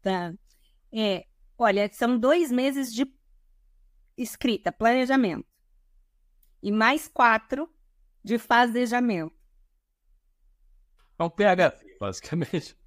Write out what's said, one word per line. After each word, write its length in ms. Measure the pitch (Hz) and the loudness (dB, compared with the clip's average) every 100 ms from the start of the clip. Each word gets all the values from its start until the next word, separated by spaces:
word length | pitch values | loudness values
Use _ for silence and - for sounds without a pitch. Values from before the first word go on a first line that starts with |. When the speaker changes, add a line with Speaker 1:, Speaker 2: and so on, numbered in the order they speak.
Speaker 1:
Tá. 320 | 196 185 175 175 _ _ _ _ _ | -4 -4 -6 -12 _ _ _ _ _
É, 340 | 220 214 185 - _ _ _ | -4 -2 -2 -6 _ _ _
olha, 300 | 233 196 202 | 0 2 -2
são 260 | - 240 247 | -2 0 2
dois 320 | 247 339 320 | 2 2 2
meses 420 | 247 269 277 262 | 0 0 -2 -6
de 140 | 226 269 _ _ _ _ _ _ _ _ _ _ - | -4 -4 _ _ _ _ _ _ _ _ _ _ -12
escrita, 540 | 240 - 262 208 180 | -12 -4 -2 -2 -4
planejamento. 760 | - 226 247 254 269 220 160 - _ _ _ _ _ _ _ _ _ _ _ | -2 0 2 2 2 0 -4 -12 _ _ _ _ _ _ _ _ _ _ _
E 80 | 196 | -4
mais 380 | 214 220 302 - | 2 2 0 -4
quatro 600 | - 240 220 _ 269 330 _ _ _ _ _ | 2 4 4 _ -8 -8 _ _ _ _ _
de 160 | - 233 | -4 -4
fazejamento. 960 | - 240 247 233 247 240 247 185 160 _ _ _ _ _ _ _ _ _ _ _ _ _ _ _ _ _ _ _ | 2 2 4 0 -2 0 0 -2 -6 _ _ _ _ _ _ _ _ _ _ _ _ _ _ _ _ _ _ _
Speaker 2:
É 60 | |
um 60 | 170 | -8
P 140 | - | 2
H 260 | 202 185 165 | 2 4 2
D, 260 | - - - | 0 -20 -10
basicamente. 760 | 101 92 - 165 147 160 - - | -8 -8 -8 -6 -4 -6 -8 -20